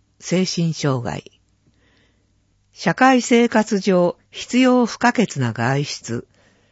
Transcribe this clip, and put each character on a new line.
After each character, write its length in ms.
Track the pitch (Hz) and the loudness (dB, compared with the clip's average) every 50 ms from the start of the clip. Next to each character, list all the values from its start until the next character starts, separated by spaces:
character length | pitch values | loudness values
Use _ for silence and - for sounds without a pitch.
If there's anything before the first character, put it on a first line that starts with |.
| _ _ _ _ | _ _ _ _
精 260 | - - 175 180 185 | -8 -4 -2 -2 0
神 280 | 180 - - 170 165 151 | -2 -2 -2 -2 -2 -2
障 280 | - - 147 131 123 | -2 -2 -2 -2 -2
害。 300 | 120 - 71 - - - _ _ _ _ _ _ _ _ _ _ _ _ _ _ _ _ _ _ _ _ _ _ _ _ _ _ _ _ _ | -4 -8 -10 -10 -12 -16 _ _ _ _ _ _ _ _ _ _ _ _ _ _ _ _ _ _ _ _ _ _ _ _ _ _ _ _ _
社 200 | - - 175 165 | -6 -4 -4 0
会 280 | - 254 262 262 247 | 4 4 4 4 4
生 260 | 226 - - 233 240 233 | 2 2 2 2 2 2
活 320 | - 220 214 - 220 196 | 2 0 0 0 -2 -2
上 380 | 185 208 185 180 175 175 - - _ _ | 0 0 2 2 2 0 -2 -6 _ _
必 300 | - - - - - 247 | -18 -18 -12 -2 0 2
要 260 | 262 254 254 247 240 | 4 4 4 4 2
不 120 | 208 - - | 0 -2 0
可 160 | - 240 240 | 0 0 2
欠 260 | - - - - 143 | 2 -2 -2 -2 -4
な 140 | 131 117 110 | -4 -4 -2
外 320 | - 117 120 135 139 147 | -2 -2 -2 -2 -2 -4
出、 420 | - - - - - 113 120 - _ _ _ _ _ _ _ _ _ | -6 -8 -14 -10 -8 -8 -8 -8 _ _ _ _ _ _ _ _ _